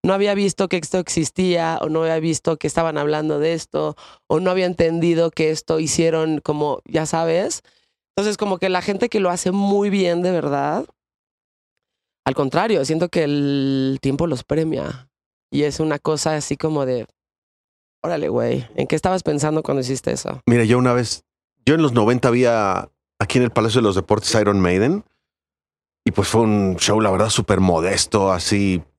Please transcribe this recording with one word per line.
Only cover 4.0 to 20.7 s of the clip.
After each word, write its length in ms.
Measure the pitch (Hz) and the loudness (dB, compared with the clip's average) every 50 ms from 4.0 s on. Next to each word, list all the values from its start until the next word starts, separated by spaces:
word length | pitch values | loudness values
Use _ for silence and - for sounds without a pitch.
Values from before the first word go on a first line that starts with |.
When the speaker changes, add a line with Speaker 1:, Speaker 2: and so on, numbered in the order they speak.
| - - - _ _ | -20 -20 -20 _ _
Speaker 1:
o 120 | _ - 160 | _ -2 0
no 120 | 185 185 | 0 0
había 160 | 180 190 185 | 0 0 0
entendido 640 | 180 175 - 170 165 165 170 160 170 170 160 170 165 | -2 0 0 0 0 2 2 2 2 2 2 0 0
que 180 | _ - 160 156 | _ 0 0 0
esto 300 | 156 156 - - 165 160 | 0 -2 -4 -2 -2 -2
hicieron 600 | 160 151 - - 165 165 160 160 160 160 156 143 | -2 -2 0 2 2 2 2 0 0 0 -2 -2
como", 400 | _ - 147 147 147 147 135 - _ | _ -4 -2 -2 -2 -2 -4 -6 _
ya 200 | - - 160 156 | -4 -4 -2 -2
sabes. 560 | 151 - 160 165 165 160 175 208 349 330 - _ _ _ _ _ _ _ _ _ _ _ | -2 -2 -2 0 0 0 0 -2 -4 -6 -10 _ _ _ _ _ _ _ _ _ _ _
Entonces, 220 | 196 202 214 208 | -2 -2 -2 -2
como 220 | - 214 202 185 170 | -2 -2 -4 -2 -2
que 100 | 196 190 | -2 -2
la 140 | 185 180 - | -2 -2 -2
gente 260 | - 202 185 240 240 | -2 -2 -2 -2 0
que 100 | - 208 | 0 0
lo 120 | 190 180 | 0 0
hace 200 | 175 180 - 185 | -2 0 -2 -2
muy 380 | 180 202 202 196 202 202 202 208 | 0 0 0 2 2 2 0 0
bien 320 | 190 202 185 175 170 170 | 0 0 0 0 0 0
de 100 | 180 185 | 0 0
verdad, 540 | 185 165 143 147 143 139 139 147 160 202 - _ _ _ _ _ _ _ _ _ _ _ _ _ _ _ _ _ _ _ _ _ _ _ _ _ _ _ _ | 0 -2 -2 -2 -2 -2 -2 -2 -2 -4 -6 _ _ _ _ _ _ _ _ _ _ _ _ _ _ _ _ _ _ _ _ _ _ _ _ _ _ _ _
al 100 | 135 135 | -4 -2
contrario, 500 | - 143 131 135 165 202 226 208 165 139 | -2 -2 0 0 -2 0 0 0 0 0
siento 240 | 131 160 165 180 170 | 0 -2 -2 -2 -2
que 140 | - 170 156 | -2 -2 -2
el 760 | 143 147 147 143 143 139 139 135 135 135 135 131 135 135 131 | 0 -2 -2 0 0 0 0 0 0 -2 -2 -2 -2 -4 -2
tiempo 260 | - 139 135 143 165 | -4 -4 -2 -2 -2
los 160 | 170 143 123 - | -2 -2 -6 -4
premia 680 | - 147 156 160 160 156 - 139 - - 131 - _ _ _ _ _ _ _ _ _ | -4 -2 -2 0 -2 -4 -4 -6 -8 -10 -12 -16 _ _ _ _ _ _ _ _ _
y 120 | - 143 147 | -2 -2 -2
es 160 | 147 135 - | -2 -2 -2
una 200 | 156 156 151 147 | -2 -2 -2 -2
cosa 360 | _ - 156 143 - 160 156 | _ -2 -2 0 0 0 -2
así 220 | 151 143 - 143 | -2 -2 -6 -6
como 280 | - - 156 156 147 135 | -4 -2 -2 -2 -2 -2
de, 220 | 127 127 120 110 _ _ _ _ _ _ _ _ _ _ _ _ _ _ _ _ _ _ _ - | -2 -2 -4 -6 _ _ _ _ _ _ _ _ _ _ _ _ _ _ _ _ _ _ _ -6
Órale, 240 | 165 175 147 - 76 | -4 -4 -2 -2 -2
güey. 380 | 104 120 117 117 123 131 120 - - | -2 -2 -2 -2 -2 -4 -6 -6 -6
¿En 100 | - 135 | -6 -2
qué 80 | - - | -2 -2
estabas 280 | 156 - 185 185 185 - | 0 0 0 -2 0 -2
pensando 400 | 160 147 143 139 151 151 160 156 | -2 -2 0 0 0 0 -2 -2
cuando 180 | - 143 139 | -2 -2 -2
hiciste 300 | 127 123 135 127 - - | -2 -4 -6 -4 -4 -4
eso? 300 | - - - - - 131 _ | -4 -4 -6 -8 -10 -2 _
Speaker 2:
Mira, 180 | - 120 120 113 | 2 4 4 4
yo 120 | 107 | 4